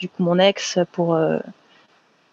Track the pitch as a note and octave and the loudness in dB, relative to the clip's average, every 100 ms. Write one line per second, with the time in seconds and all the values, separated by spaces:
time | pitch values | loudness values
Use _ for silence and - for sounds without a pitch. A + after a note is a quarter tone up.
0 | F#3 - F3 F3+ G3 - - F#3 F3 - | -10 -4 0 2 2 0 -4 -2 -2 -2
1 | E3+ D#3+ D#3 D#3 - - _ _ _ _ | -2 0 0 -2 -6 -18 _ _ _ _
2 | _ _ _ | _ _ _